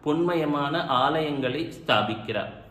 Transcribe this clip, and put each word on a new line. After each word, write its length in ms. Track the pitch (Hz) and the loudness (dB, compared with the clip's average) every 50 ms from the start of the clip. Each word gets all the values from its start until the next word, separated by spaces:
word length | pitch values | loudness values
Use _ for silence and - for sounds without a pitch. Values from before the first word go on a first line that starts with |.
| - | 0
பொன்மயமான 800 | 147 151 165 175 175 175 165 156 147 147 143 143 143 147 170 165 | 0 2 2 2 2 2 2 0 0 0 0 0 0 0 -2 0
ஆலயங்களை 840 | - 131 123 131 147 156 160 156 151 143 135 131 123 - 110 - 113 | 2 2 4 4 4 2 0 0 0 -2 -2 -2 -2 -2 -4 -6 -6
ஸ்தாபிக்கிறார். 840 | - - - - 123 107 104 110 107 - - - 107 101 92 - - - - - | -10 -10 0 2 2 2 2 0 -4 -6 -6 -4 -4 -4 -4 -6 -10 -16 -20 -20